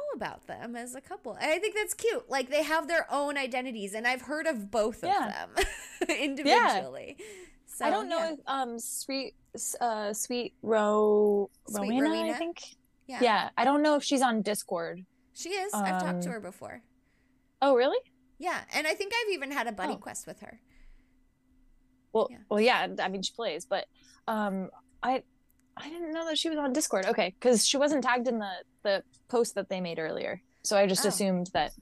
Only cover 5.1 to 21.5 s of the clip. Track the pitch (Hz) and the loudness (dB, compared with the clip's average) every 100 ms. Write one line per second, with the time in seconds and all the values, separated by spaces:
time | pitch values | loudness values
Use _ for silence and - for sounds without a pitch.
5.1 | 392 233 69 87 - - - - - - | 0 0 -4 -6 -2 -2 -2 -14 -6 -2
6.1 | 285 285 269 285 415 392 208 135 135 - | 0 0 0 4 6 6 2 -2 -8 -14
7.1 | 285 427 381 359 - - - 240 392 392 | -14 -18 -18 -20 -20 -20 -4 0 0 0
8.1 | 330 330 294 - 269 247 233 - - - | -2 -2 -4 -4 -2 -2 -6 -8 -8 -6
9.1 | 269 254 - _ 240 - - 240 214 208 | -6 -6 -12 _ -10 -8 -2 -2 0 -2
10.1 | 214 - 247 233 - 202 220 208 214 214 | -4 -4 -4 -4 -6 2 4 6 6 6
11.1 | 208 208 202 196 - - 208 202 247 294 | 6 6 4 0 -6 -8 -4 0 2 2
12.1 | 330 330 254 339 349 - - _ _ - | 2 0 -2 -4 -6 -14 -20 _ _ -12
13.1 | 254 240 202 - - 240 285 302 294 - | 0 4 4 2 2 4 6 6 4 2
14.1 | 277 254 220 208 208 - 175 165 170 185 | 2 4 2 0 -2 -2 -4 -4 -8 -14
15.1 | _ _ - 330 392 392 214 196 185 180 | _ _ -14 -8 -6 -4 -2 0 0 0
16.1 | 175 175 233 180 - - 240 - _ _ | -2 -4 -6 -10 -14 -16 -16 -20 _ _
17.1 | _ _ _ _ _ 277 254 262 466 - | _ _ _ _ _ 4 6 6 2 -2
18.1 | _ _ _ 339 254 - 269 311 415 403 | _ _ _ -4 -4 -2 -2 0 -2 -2
19.1 | 466 440 349 269 277 233 202 185 226 - | -2 0 -2 -2 -4 -4 -4 -4 -4 -8
20.1 | - - 190 - 226 _ - - - _ | -12 -12 -14 -16 -20 _ -20 -20 -20 _
21.1 | _ _ _ _ | _ _ _ _